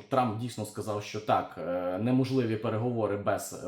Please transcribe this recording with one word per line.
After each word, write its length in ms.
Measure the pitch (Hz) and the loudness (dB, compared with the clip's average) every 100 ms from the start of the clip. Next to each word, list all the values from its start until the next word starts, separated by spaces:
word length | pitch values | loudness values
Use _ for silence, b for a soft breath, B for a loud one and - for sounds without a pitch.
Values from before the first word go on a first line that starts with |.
| - | 0
Трамп 300 | 131 123 104 | 2 2 0
дійсно 260 | 120 113 107 | -4 -4 -6
сказав, 380 | - 101 104 | -6 -4 -4
що 160 | - 107 | -4 -8
так, 360 | - 104 - - | 2 2 2 -6
е, 400 | 82 90 90 92 | -2 -2 0 0
неможливі 540 | 117 127 127 131 113 110 | 2 4 4 2 2 0
переговори 600 | 117 107 123 117 104 101 | 0 0 0 0 0 0
без 480 | 101 95 - 85 | 0 0 -2 -8